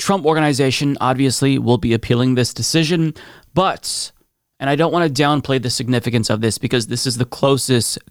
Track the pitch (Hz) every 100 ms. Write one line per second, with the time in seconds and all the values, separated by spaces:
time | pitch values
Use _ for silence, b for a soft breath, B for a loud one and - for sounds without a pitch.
0 | - 196 151 160 151 135 135 127 143 139
1 | 123 127 135 - 139 135 117 120 120 110
2 | - 120 127 123 117 - 120 160 151 175
3 | 160 B B B B - 185 87 - -
4 | - - _ _ _ - 135 143 165 165
5 | 165 131 147 147 120 131 120 - 120 123
6 | 117 117 110 110 110 - 117 127 110 120
7 | 135 117 123 - 139 135 - 123 - -
8 | -